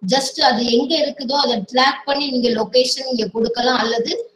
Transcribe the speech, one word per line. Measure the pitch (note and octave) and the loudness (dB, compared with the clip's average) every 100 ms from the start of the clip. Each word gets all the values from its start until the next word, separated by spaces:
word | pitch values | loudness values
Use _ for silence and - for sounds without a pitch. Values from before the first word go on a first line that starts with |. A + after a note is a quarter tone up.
| F#3 | -2
just | C4+ C4+ - | 0 0 2
அது | C#4 A3+ A#3 | 2 2 2
எங்க | A#3 C#4+ D#4+ | 2 2 0
இருக்குதோ | C#4+ - B3+ C#4 | 0 -4 -2 0
அதை | A#3+ A3 | 0 -2
ட்ராக் | F#3+ B3 C4+ C#4 - | -2 2 2 2 -2
பண்ணி | C#4 C#4+ | -2 -2
நீங்க | B3 A#3 | 0 0
லொகேஷன் | A3 A3 B3+ B3+ C4 C4 | 0 2 2 2 -2 -4
இங்க | A#3+ G3+ | -4 -2
கொடுக்கலாம், | A3+ A#3 A#3+ B3 A#3+ | -2 -2 0 0 0
அல்லது | A3+ A#3 B3 A#4 - | 0 -2 -2 -6 -8